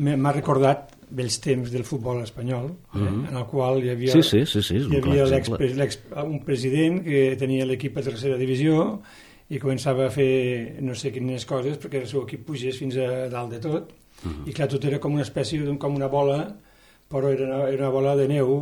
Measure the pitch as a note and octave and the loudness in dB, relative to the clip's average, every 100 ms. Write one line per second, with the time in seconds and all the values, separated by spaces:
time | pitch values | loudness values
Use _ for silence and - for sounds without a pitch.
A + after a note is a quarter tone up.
0 | C#3+ C#3+ C#3 C#3+ C#3+ C3+ C3+ C#3+ - - | 0 2 2 0 2 4 4 2 -4 -20
1 | - C3+ B2 - D#3+ B2+ A#2+ B2 A#2 G#2+ | -10 -6 -4 -2 0 0 0 -4 -4 -4
2 | A#2 B2 A2 - A#2+ B2+ C3 F3 - G2+ | -4 -4 -6 -8 -4 -4 -6 -10 -8 -2
3 | G2+ G2+ D3+ C3 A#2 C#3+ B2+ C3+ B2 A#2+ | 0 0 -2 -4 -4 0 2 2 0 0
4 | B2+ D#3+ D#3 G#2 D3 G#2+ G2+ F#2 D3 C#3+ | 4 6 6 4 4 2 0 0 2 2
5 | C3+ C#3 C3+ C3+ - A2+ C3 C3 C#3 - | 4 4 4 4 2 0 0 0 -2 -4
6 | - D3 D3 D3 - C3 C3 C#3+ D#3+ F#3 | -10 -8 -6 -6 -2 -2 0 2 2 2
7 | E3 C#3+ C3+ C3 C3 C3 C3 B2+ C3+ C#3+ | 2 4 4 2 0 0 0 -2 -4 -4
8 | C3 A#2 C3+ B2+ C3 C3 D3+ D#3 E3+ - | -4 -4 -2 0 0 2 4 4 2 -2
9 | - - - - - C#3 C#3 B2+ C#3 C3 | -12 -20 -20 -20 -10 -4 -2 0 0 2
10 | C3 C3+ C3 C3 B2 B2 A#2 D#3+ C3+ A#2+ | 2 2 4 4 2 -2 -6 -6 -6 -4
11 | C#3 B2+ B2+ B2+ - C3 C3 D3 C#3 C3+ | -6 -4 -4 -6 -4 -4 -2 -4 -6 -6
12 | A#2+ C#3 A#2+ C#3+ - C#3+ B2+ C3 C3+ B2+ | -4 -4 -4 -8 -10 -6 -6 -4 -4 -2
13 | B2+ B2+ B2+ B2 A#2+ A#2 D#3 D#3 - - | -2 -2 -4 -6 -8 -6 -4 -4 -6 -16
14 | _ - F2+ D2+ D3+ D3 C#3+ C#3 C#3+ C#3 | _ -12 -10 -8 -8 -2 -2 0 -2 -2
15 | C#3+ D3 C3+ - C3 D#3 C#3+ C#3 C#3+ C#3+ | 0 -2 -2 -2 -2 -2 -2 -2 -2 -2
16 | C3+ C#3+ C#3 C#3 - - - - - _ | 0 2 2 2 -2 -10 -20 -20 -20 _
17 | _ C#3 C#3 C3 C3 C3+ C3+ C3+ C3+ C3+ | _ -2 0 0 0 0 0 0 0 2
18 | C#3 C#3 C3+ D3 B2+ C#3 | 2 4 4 2 2 2